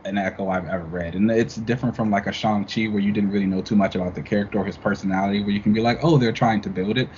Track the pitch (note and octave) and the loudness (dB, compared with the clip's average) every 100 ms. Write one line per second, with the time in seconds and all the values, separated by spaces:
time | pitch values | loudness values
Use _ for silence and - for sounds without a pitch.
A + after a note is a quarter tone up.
0 | F#2+ G2+ F#2+ - F#2+ F#2 E2 F#2 D#2+ F2+ | -6 -2 -2 -2 -2 -2 -2 -6 -4 -6
1 | E2+ F#2 A2 A2+ A#2 A2 A2+ A#2 A#2+ - | -4 0 2 4 2 -2 -4 -2 -2 -2
2 | A2 G2 G2 - A2+ G#2 G2 A2+ A2 G#2 | 0 0 -2 -2 0 0 0 -2 0 0
3 | G2+ G#2 G2+ G2+ F#2+ F#2+ - G#2+ F#2+ F#2 | 0 2 0 2 0 0 2 2 4 2
4 | F2+ F2 - G#2 G2+ G#2 F#2+ - G#2 G2 | -2 -4 -2 -2 0 -2 -2 -2 -2 -2
5 | G2 F#2 G2+ G#2 G2+ G2+ G#2+ A2 A#2 A#2 | 0 0 0 0 0 0 2 2 2 2
6 | E3 D3 A#2 A2 A#2 G#2+ G2+ F#2+ G2+ A#2+ | 4 4 4 2 2 2 -2 -4 -2 -2
7 | B2 | -2